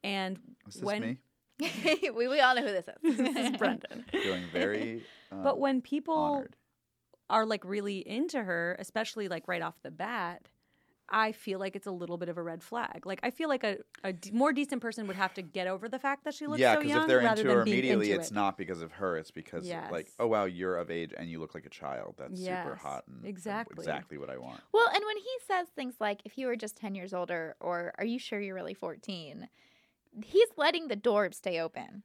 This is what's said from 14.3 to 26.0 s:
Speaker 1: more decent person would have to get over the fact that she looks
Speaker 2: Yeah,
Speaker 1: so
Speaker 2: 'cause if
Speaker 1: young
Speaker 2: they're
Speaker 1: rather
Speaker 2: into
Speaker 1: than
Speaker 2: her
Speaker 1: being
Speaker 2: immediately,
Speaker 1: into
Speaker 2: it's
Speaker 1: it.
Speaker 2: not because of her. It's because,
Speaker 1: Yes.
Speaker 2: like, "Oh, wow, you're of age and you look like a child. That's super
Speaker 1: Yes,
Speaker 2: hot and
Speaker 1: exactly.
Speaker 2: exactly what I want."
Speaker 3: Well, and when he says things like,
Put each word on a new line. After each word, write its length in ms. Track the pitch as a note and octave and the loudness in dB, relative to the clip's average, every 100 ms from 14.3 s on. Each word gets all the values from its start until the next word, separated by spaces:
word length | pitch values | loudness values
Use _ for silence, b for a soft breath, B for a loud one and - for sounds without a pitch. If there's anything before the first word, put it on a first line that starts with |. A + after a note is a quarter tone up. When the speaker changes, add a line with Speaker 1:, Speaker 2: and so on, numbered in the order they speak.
Speaker 1:
more 200 | A3 C#4 | 4 4
decent 280 | C4+ C#4+ B3+ | 4 0 -2
person 240 | A#3 A3+ G#3 | -4 -6 -6
would 80 | F#3+ | 0
have 180 | F#3+ F#3+ | -2 -2
to 60 | |
get 240 | F3 F#3+ F#3 | -8 -4 -2
over 200 | F#3 A3 | -2 -4
the 100 | B3+ | -4
fact 240 | C#4 C#4 - | -2 -2 -4
that 80 | |
she 140 | - D4 | -6 -4
looks 120 | D4+ | 6
Speaker 2:
Yeah, 140 | B3+ | 8
Speaker 1:
so 40 | A#2 | 8
Speaker 2:
'cause 40 | D4+ | 6
if 100 | C#4+ | 2
Speaker 1:
young 120 | - | 6
Speaker 2:
they're 120 | - | 8
Speaker 1:
rather 220 | - G#3+ | 8 4
Speaker 2:
into 60 | G#3 | 6
Speaker 1:
than 80 | - | 6
Speaker 2:
her 60 | |
Speaker 1:
being 140 | - B2 | 6 4
Speaker 2:
immediately, 340 | B2+ - G#2 | 4 4 4
Speaker 1:
into 100 | G2 | 2
Speaker 2:
it's 100 | D#3+ | 0
Speaker 1:
it. 20 | |
Speaker 2:
not 240 | G#2 G2 F#2+ | 0 0 0
because 240 | F2+ F2+ | -6 -6
of 100 | E2 | -8
her. 240 | - G2 E2 | -4 -2 -2
It's 120 | D#2+ | -6
because, 360 | - D#2+ E2+ F2+ | -14 -8 -8 -6
Speaker 1:
Yes. 240 | E3+ D#3+ | -8 -4
Speaker 2:
like, 200 | E2+ D2+ - | -6 -6 -2
"Oh, 80 | A#2 | 2
wow, 180 | G#2+ G2 | 4 2
you're 320 | F2 F#2 F2+ | 0 -2 -2
of 120 | E2+ | -2
age 240 | E2+ E2 - | -4 -4 -8
and 120 | E2+ | -8
you 100 | D#2+ | -8
look 140 | D#2+ E2+ | -8 -10
like 100 | D2 | -14
a 40 | |
child. 460 | - C#2+ C2+ - - | -12 -8 -8 -10 -12
That's 220 | - F#3 | -12 -8
super 320 | F#3 F3+ E3 | -6 -6 -6
Speaker 1:
Yes, 80 | - | -8
Speaker 2:
hot 260 | - C#3 - | -8 -8 -10
and 180 | C2 F#3+ | -14 -12
Speaker 1:
exactly. 500 | F#3+ G#3+ G#3 A#3 - | -10 -8 -6 -8 -8
Speaker 2:
exactly 340 | D#3+ D2 - D2 | -6 -6 -6 -10
what 120 | C#2 | -8
I 60 | B1+ | -10
want." 240 | B1+ B1 - | -10 -14 2
Speaker 3:
Well, 140 | G#4+ A#4 | 4 6
and 100 | G4+ G#4+ | 4 -2
when 120 | G#4+ | -6
he 180 | G#4 B4+ - | -6 -10 -2
says 200 | F#4 F4 | -2 -2
things 260 | - B3+ | -6 -8
like, 220 | A#3+ | -2